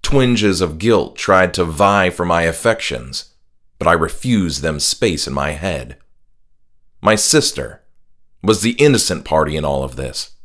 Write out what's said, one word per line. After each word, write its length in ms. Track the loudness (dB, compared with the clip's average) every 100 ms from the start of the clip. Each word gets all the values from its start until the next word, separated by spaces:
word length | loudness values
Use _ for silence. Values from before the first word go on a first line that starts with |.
Twinges 600 | 2 2 4 2 2 2
of 180 | -2 0
guilt 360 | 2 2 0 -6
tried 380 | 2 4 4
to 100 | 0
vie 460 | -4 2 2 4 0
for 160 | 0 0
my 160 | 2
affections, 920 | 0 0 0 0 -4 -8 -8 -12 -14 _ _ _ _ _
but 100 | 2
I 60 |
refused 680 | 2 0 -4 -2 0 0 -4
them 180 | -4 -4
space 480 | -4 -2 -2 -2 -4
in 40 |
my 200 | -4 -4
head. 440 | -4 -6 -6 -10 -18 _ _ _ _ _ _ _ _ _ -2
My 120 | 0 2
sister 680 | 2 2 0 -6 -10 -12 _ -20 _ -20 _ _
was 180 | 0 2
the 100 | 0
innocent 520 | 4 4 4 0 -4
party 320 | 0 0 0 -2
in 80 |
all 200 | -2 -2
of 120 | -4 -6
this. 360 | -8 -8 -12 -16